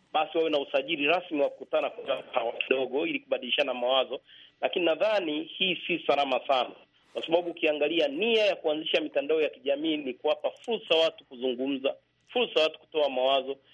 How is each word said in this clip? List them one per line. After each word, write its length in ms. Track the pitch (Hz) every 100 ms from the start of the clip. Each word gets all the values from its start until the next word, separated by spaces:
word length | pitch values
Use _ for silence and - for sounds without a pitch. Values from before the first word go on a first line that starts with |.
| _
basi 240 | 156 156 165
wawe 120 | 160
na 100 | 147
usajili 460 | 139 139 143 156 147
rasmi 340 | 180 - 151
wa 80 | 135
kukutana 400 | - 131 156 139
kwa 280 | - 123 131
kahawa 280 | - 123 117
kidogo 560 | - - 131 123 131 165
ili 120 | 135
kubadilishana 540 | - 127 123 151 135
mawazo. 480 | 123 123 135 117 135 - - - _
Lakini 240 | 139 - 165
nadhani 580 | 156 208 208 165 151
hii 340 | 160 - 190 160 -
si 120 | 165 -
salama 340 | 143 135 123 -
sana, 240 | 131 117 - - _ _
kwa 120 | 120 156
sababu 240 | 165 170
ukiangalia 560 | - 156 151 151 170 143
nia 380 | 143 226 220 208
ya 100 | -
kuanzisha 460 | 156 151 160 175
mitandao 400 | 147 143 139 160
ya 80 | 147
kijamii 480 | - 127 139 160 151
ni 160 | 135
kuwapa 380 | 120 151 147 135
fursa 440 | - - 220 - 160
watu 300 | 160 - -
kuzungumza, 680 | 127 131 120 135 135 131 - _ _ _
fursa 320 | 247 233 160
watu 180 | 156 -
kutoa 300 | _ 156 143
mawazo, 480 | 127 131 135 131 135 _